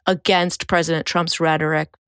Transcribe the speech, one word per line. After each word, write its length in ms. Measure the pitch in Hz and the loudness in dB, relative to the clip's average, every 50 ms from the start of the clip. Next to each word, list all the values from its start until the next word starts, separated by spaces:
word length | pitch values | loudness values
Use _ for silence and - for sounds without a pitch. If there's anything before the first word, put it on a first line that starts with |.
| _ - | _ -2
against 600 | 190 175 - - 190 180 175 180 175 - - - | -2 0 2 2 2 2 2 0 -2 -6 -4 0
President 380 | - 175 165 160 165 160 - | 0 0 2 0 -2 -2 -2
Trump's 340 | - - 180 175 165 - - | -2 -2 -2 -2 -2 -2 0
rhetoric. 500 | 165 160 156 151 156 156 160 156 156 - _ _ _ | 0 2 2 2 0 0 0 -2 -2 -4 _ _ _